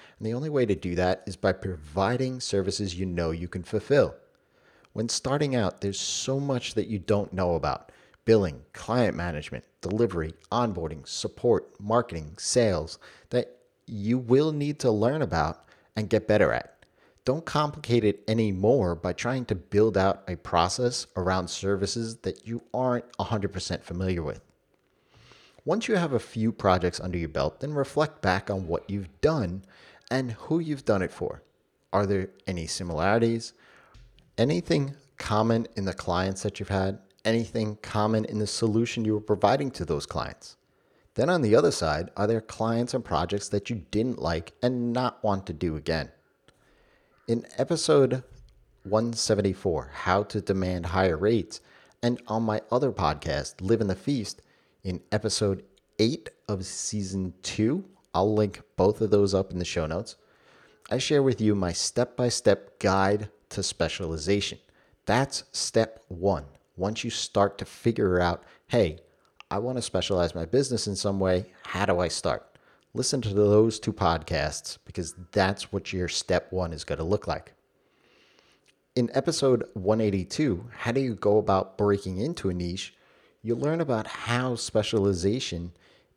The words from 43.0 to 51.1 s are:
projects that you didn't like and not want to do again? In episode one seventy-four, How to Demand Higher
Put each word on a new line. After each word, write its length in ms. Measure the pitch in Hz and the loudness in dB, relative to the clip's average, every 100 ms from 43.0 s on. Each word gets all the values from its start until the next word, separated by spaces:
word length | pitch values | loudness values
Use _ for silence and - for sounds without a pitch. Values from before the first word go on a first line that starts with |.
projects 460 | - 78 87 101 - | -2 -2 0 -4 -2
that 180 | 104 - | -4 -4
you 140 | 117 - | -8 -4
didn't 320 | 107 123 123 | -2 -2 -2
like 320 | 165 120 - - | -2 -2 -6 -2
and 320 | 123 127 120 | -2 0 -2
not 280 | 120 123 - | 0 -2 -2
want 220 | 107 95 95 | -2 -2 -2
to 60 | |
do 240 | 80 90 78 | -4 -4 -4
again? 360 | 76 82 65 - _ _ _ _ _ _ _ _ _ _ - | -2 -2 -4 -12 _ _ _ _ _ _ _ _ _ _ -2
In 180 | 117 - - | -2 -2 -4
episode 640 | 135 160 - 147 131 131 - - - _ _ _ | -2 0 4 6 6 2 -6 -20 -20 _ _ _
one 280 | 98 110 117 | -2 0 0
seventy-four, 800 | 113 - 104 101 92 98 78 - | -2 0 2 2 0 -2 -2 -4
How 300 | - 92 98 | -6 0 2
to 180 | 104 107 | 2 -4
Demand 460 | - 95 92 90 82 | -2 0 0 -2 -2
Higher 320 | 95 95 | 2 2